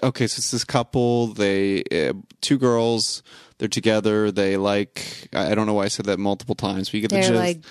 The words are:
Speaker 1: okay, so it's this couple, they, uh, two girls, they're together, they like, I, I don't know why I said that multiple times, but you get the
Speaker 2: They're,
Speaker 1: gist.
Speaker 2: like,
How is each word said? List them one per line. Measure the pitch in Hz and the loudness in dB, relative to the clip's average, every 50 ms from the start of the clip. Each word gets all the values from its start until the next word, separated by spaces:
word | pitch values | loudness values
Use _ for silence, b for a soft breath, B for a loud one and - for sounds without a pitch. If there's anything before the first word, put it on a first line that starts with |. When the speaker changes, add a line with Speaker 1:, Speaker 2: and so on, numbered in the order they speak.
Speaker 1:
okay, | - 131 - - 123 | -2 -2 0 0 -2
so | 110 - - | -2 -2 -4
it's | 110 - | -4 -4
this | 131 117 - | -4 -4 -4
couple, | - - 127 117 - - 131 120 120 120 120 120 110 | 0 0 -2 -2 0 0 2 2 4 2 2 0 -2
they, | 101 107 101 101 98 98 98 98 98 - - - | 0 0 0 2 2 2 2 0 0 -2 -2 -2
uh, | - 85 76 64 - 95 - _ - _ | 0 0 0 0 -2 -4 -10 _ -12 _
two | - - 143 131 | 0 0 2 2
girls, | 127 123 120 117 117 117 117 110 107 - - - B B B B B B B _ | 4 2 4 2 2 2 0 0 -2 -4 -4 -8 B B B B B B B _
they're | - 101 | -4 -4
together, | - 113 - 113 110 107 98 110 107 107 107 104 | -4 2 2 4 4 4 4 2 2 4 2 2
they | 92 101 98 95 98 | 2 0 0 2 2
like, | 98 98 101 101 101 101 - _ - - - - - - - - | 2 2 2 0 0 -2 -4 _ -12 -12 -12 -14 -16 -16 -6 -4
I, | - 95 - | -2 0 0
I | 107 | 0
don't | 107 110 | 0 0
know | 107 104 | 0 0
why | 104 98 | 0 0
I | 98 | -2
said | - - 101 | -4 -4 -2
that | 101 98 90 | -2 -2 0
multiple | 101 101 101 - - - 104 | 0 -2 -2 -4 -4 -8 -6
times, | - - 101 98 95 95 - | -4 -4 -4 -4 -4 -6 -4
but | - | -4
you | 107 | -4
get | 104 - | -2 0
the | - | 2
Speaker 2:
They're, | 196 190 | 2 2
Speaker 1:
gist. | - 117 | 2 2
Speaker 2:
like, | - 180 180 175 160 B B | 2 2 0 -2 -6 B B